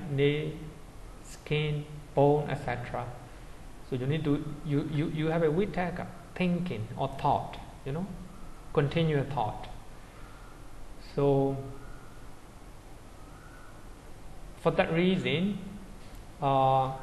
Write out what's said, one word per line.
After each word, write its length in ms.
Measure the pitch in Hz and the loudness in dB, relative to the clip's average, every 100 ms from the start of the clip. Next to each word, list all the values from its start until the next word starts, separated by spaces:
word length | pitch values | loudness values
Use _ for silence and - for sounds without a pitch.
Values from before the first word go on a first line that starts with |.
| 151 | -2
nail, 400 | 139 143 147 156 160 - - - - - - | 4 4 4 0 -6 -10 -12 -14 -14 -14 -14
skin, 600 | - - - 151 151 147 147 - - | -12 -10 0 2 2 0 -4 -10 -2
bone, 340 | - 143 147 143 | 6 8 8 4
et 140 | 131 | -2
cetera. 400 | - 120 - 120 123 - - - - - - - - | -2 -2 -2 -4 -4 -8 -12 -14 -14 -12 -12 -12 -4
So 80 | 131 | -2
you 100 | 131 | 2
need 180 | 156 | 2
to, 200 | 151 147 - - | 4 2 0 -6
you, 240 | 156 143 147 | 0 2 2
you, 160 | 147 170 | 0 0
you 180 | 156 156 | 2 2
have 160 | 165 | 4
a 60 | 160 | 4
vitaka, 580 | 156 202 - 180 175 - - - - | 4 2 2 0 -2 -6 -8 -8 0
thinking 500 | 180 175 175 113 107 - | 2 2 0 -2 -4 -2
or 120 | 135 - | -2 2
thought, 380 | 147 113 - - - - | 4 4 2 -8 -10 -10
you 80 | - | -4
know, 140 | 151 196 - - - - - - | -4 -4 -6 -10 -10 -10 -10 -2
continual 520 | - 143 170 160 147 | 2 4 4 4 4
thought. 440 | 120 127 107 104 - - - - - - - - - - - - - - - - | 2 0 -2 -4 -8 -10 -12 -14 -14 -14 -14 -14 -14 -14 -12 -10 -10 -10 -6 4
So 400 | 143 139 139 135 - - - - - - - - - - - - - - - - - - - - - - - - - - - - - - | 6 6 4 2 -4 -8 -10 -10 -12 -12 -12 -14 -14 -16 -14 -14 -14 -14 -14 -14 -14 -14 -16 -14 -14 -14 -14 -14 -14 -12 -12 -10 -10 -2
for 100 | 170 | 2
that 220 | 175 185 | 4 4
reason, 680 | 165 180 180 127 147 196 202 - - - - - - - - | 6 6 6 4 2 2 0 -6 -10 -10 -12 -12 -14 -14 0
uh, 520 | 143 135 131 131 131 131 | 4 6 8 6 4 0